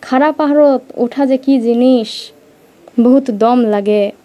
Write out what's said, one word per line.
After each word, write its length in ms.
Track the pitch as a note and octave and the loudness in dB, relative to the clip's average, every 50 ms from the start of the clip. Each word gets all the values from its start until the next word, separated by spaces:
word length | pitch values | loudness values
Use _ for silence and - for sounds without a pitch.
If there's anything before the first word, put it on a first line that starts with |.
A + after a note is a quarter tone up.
| - | -8
খারাপ 320 | - C4 C4 C#4+ D#4 D4 | -4 -2 0 0 0 0
পাহাড়ত 440 | D4+ D#4 C#4+ C#4+ D4 D4 C#4+ C4+ B3+ C4 - - | -2 -2 0 2 2 4 4 2 0 -4 -10 -6
ওঠা 300 | - B3 A#3+ - C4+ C#4 | -6 -6 -6 -2 -4 -2
যে 100 | C4 C4+ | 0 0
কি 240 | C4 C4 - C#4 C4 | -2 0 0 -2 0
জিনিস, 720 | A3+ A#3 A#3 A#3 B3 B3+ C4 B3 A3 - - - - - - _ _ _ _ _ _ _ _ _ _ - _ - | 0 0 0 2 2 2 2 2 0 -4 -10 -16 -18 -20 -20 _ _ _ _ _ _ _ _ _ _ -10 _ 0
বহুত 300 | A#3 A#3+ B3 C#4 C4+ C4 | 2 4 4 2 2 -2
দম 340 | A3+ G3+ G#3+ A3+ B3 B3 A#3+ A3 | -4 -2 0 0 2 0 0 0
লাগে 420 | G#3 G#3 G3+ G3+ G#3+ G#3 G3+ G3+ G3+ _ _ | -2 -2 -2 -2 0 0 0 -2 -6 _ _